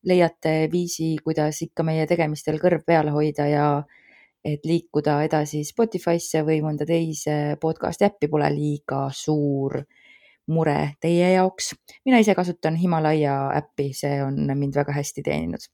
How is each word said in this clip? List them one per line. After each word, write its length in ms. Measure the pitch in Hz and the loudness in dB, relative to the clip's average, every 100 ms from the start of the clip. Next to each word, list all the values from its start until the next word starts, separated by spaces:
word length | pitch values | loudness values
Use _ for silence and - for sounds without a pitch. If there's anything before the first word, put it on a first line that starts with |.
leiate 640 | 185 180 165 - 165 156 156 | 4 4 4 2 0 2 0
viisi, 440 | 175 175 - 160 156 | 0 -4 -2 -2 -2
kuidas 380 | - 156 151 151 | -2 0 0 -2
ikka 240 | 165 - 160 | -8 -4 -2
meie 200 | 160 156 | 0 0
tegemistel 480 | 175 156 151 - 156 | 0 0 -2 -4 0
kõrv 240 | 180 165 - | 0 0 2
peal 260 | 165 151 | 2 2
hoida 340 | 147 151 147 147 | 0 0 0 0
ja 180 | 147 147 143 147 _ _ _ _ _ - | 2 2 0 -4 _ _ _ _ _ -6
et 200 | 147 160 | -6 -2
liikuda 540 | 170 - 151 151 147 156 | -2 0 -2 0 0 2
edasi 340 | 156 151 151 147 | 0 0 -4 -6
Spotify'sse 760 | - 226 180 - 170 - 160 151 | -2 -2 0 0 -2 0 -2 2
või 160 | 160 156 | 0 0
mõnda 220 | 151 151 | -4 0
teise 680 | 165 165 151 - 151 147 147 | 0 0 -4 -4 -2 -2 -2
podcasti 460 | 160 165 - 170 202 | -4 -2 -4 2 0
äppi 220 | - 147 | 2 -2
pole 180 | 147 147 | 0 0
liiga 560 | 147 147 147 - 139 139 | 0 -2 -4 -4 -4 -4
suur 640 | 139 - 151 147 139 135 139 143 _ _ - _ _ - | -6 -2 0 0 -2 -2 -6 -10 _ _ -20 _ _ -4
mure 300 | 160 160 147 147 143 | 0 2 0 -2 -4
teie 340 | 165 170 180 185 | 0 2 4 4
jaoks. 400 | 185 185 - - - - - | 2 0 -10 -10 -20 -8 2
Mina 120 | 254 | 4
ise 140 | 214 180 | 6 2
kasutan 440 | 180 170 160 160 | 0 -2 -2 0
Himalaya 720 | 180 165 156 156 147 139 139 | 0 2 2 2 2 0 -2
äppi, 380 | 147 - - 139 | -2 -4 -6 -6
see 240 | 135 143 143 139 | -4 -4 -2 -2
on 160 | 139 143 139 | -2 -2 -2
mind 180 | 139 139 | -2 -2
väga 200 | 143 143 | -2 -4
hästi 240 | 143 - - | -6 -6 -4
teeninud. 420 | 76 82 - - | -4 -4 -8 -12